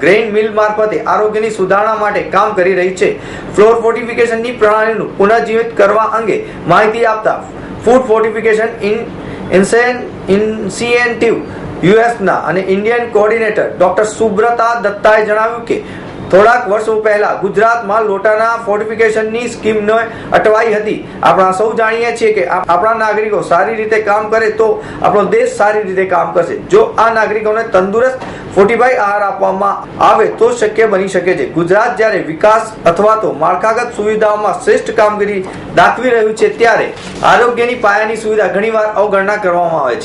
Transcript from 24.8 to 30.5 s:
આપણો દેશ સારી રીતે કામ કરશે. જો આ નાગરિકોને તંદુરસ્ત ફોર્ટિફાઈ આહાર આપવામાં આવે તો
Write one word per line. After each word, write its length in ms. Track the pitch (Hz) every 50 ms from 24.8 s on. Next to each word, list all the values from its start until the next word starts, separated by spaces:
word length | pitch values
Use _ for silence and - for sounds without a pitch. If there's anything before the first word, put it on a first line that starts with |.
| - - - -
આપણો 200 | - - 202 208
દેશ 340 | 196 180 196 226 254 233 -
સારી 260 | - 202 208 214 214
રીતે 220 | 208 190 185 185 190
કામ 280 | 190 180 170 165 -
કરશે. 240 | - 175 156 - 110
જો 380 | - - - 185 220 226 - - 202
આ 140 | 220 226 226
નાગરિકોને 480 | 220 214 190 214 220 214 214 214 226
તંદુરસ્ત 560 | 226 214 - 185 185 202 196 233 254 262 262 - - - - - - - -
ફોર્ટિફાઈ 420 | 185 202 196 233 220 247 262 254 247 208
આહાર 200 | 202 202 208 202
આપવામાં 800 | 196 190 190 190 190 190 190 202 202 - - - 180 - - - 196
આવે 180 | 220 214 208 - - -
તો 60 | 220 247